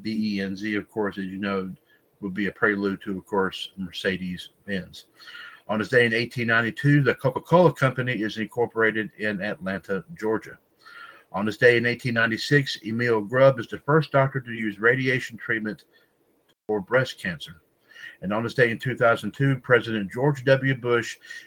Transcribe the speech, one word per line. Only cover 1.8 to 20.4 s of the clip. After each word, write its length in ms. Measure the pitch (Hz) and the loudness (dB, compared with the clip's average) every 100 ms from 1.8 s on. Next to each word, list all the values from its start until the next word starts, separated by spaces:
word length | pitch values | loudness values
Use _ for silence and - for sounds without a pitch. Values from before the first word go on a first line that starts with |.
| _ _ _ - | _ _ _ -12
would 140 | 101 | -8
be 120 | 92 95 | -4 -4
a 60 | |
prelude 480 | - 107 101 101 95 | 0 0 0 -2 -4
to, 160 | 107 92 | -6 -10
of 80 | - | -4
course, 460 | 101 92 - - - | -2 -2 -4 -14 -10
Mercedes-Benz. 1300 | 90 - 101 92 92 87 - _ - 98 82 - - _ - - - - - | -10 -6 -4 -4 -6 -8 -12 _ -8 -8 -8 -18 -20 _ -20 -18 -18 -18 -6
On 140 | 107 | -4
this 80 | 98 | 2
day 180 | 127 117 | 4 4
in 60 | |
eighteen 340 | 113 117 123 117 | 2 -2 -4 0
ninety-two, 560 | 117 113 - 143 147 | 2 0 0 4 4
the 140 | 131 - | 4 2
Coca-Cola 560 | 131 - - 175 170 | -2 -2 2 6 6
Company 500 | - 135 127 127 110 | 4 -2 0 -4 -2
is 160 | 107 107 | -4 -4
incorporated 720 | 104 120 113 113 110 110 101 - | -6 -2 -2 2 2 2 -6 -6
in 240 | 107 101 | -6 -4
Atlanta, 600 | 104 98 95 95 - 95 - | -6 -6 -6 -6 -6 -8 -8
Georgia. 420 | 85 107 110 - - _ _ - - - - _ | -8 -4 -4 -6 -20 _ _ -20 -20 -20 -20 _
On 120 | 95 | -4
this 120 | 107 101 | -4 4
day 220 | 123 120 | 6 6
in 80 | 120 | 2
eighteen 280 | 120 127 | -2 -2
ninety-six, 640 | 117 113 110 - 147 135 - | 0 0 -2 2 2 2 -6
Emil 380 | 104 113 123 110 | -6 -2 0 0
Grubb 360 | 101 127 135 123 | 0 6 6 4
is 80 | 104 | -6
the 140 | 101 | -8
first 320 | - 156 147 | 0 2 2
doctor 280 | 139 135 131 | 2 2 -2
to 120 | 120 | -8
use 260 | 113 110 98 | -6 -6 2
radiation 580 | 113 131 131 127 - 113 | 2 2 0 -2 -4 -12
treatment 460 | - 110 107 - _ _ _ _ _ _ _ _ - | -4 -4 -4 -8 _ _ _ _ _ _ _ _ -4
for 120 | 107 | -4
breast 400 | 90 123 127 - | 0 0 0 -6
cancer. 360 | 98 80 - 87 _ _ _ - - - | -8 -8 -12 -20 _ _ _ -20 -20 -12
And 120 | 95 | -4
on 120 | 107 | -2
this 100 | 117 | -2
day 160 | - 120 | 2 2
in 80 | 110 | 2
two 160 | 131 | -4
thousand 380 | 120 117 113 107 | 2 2 2 -2
two, 240 | - 139 131 | 0 0 0
President 560 | - 120 113 110 95 | 2 2 2 -4 -4
George 320 | 120 143 139 | -2 0 0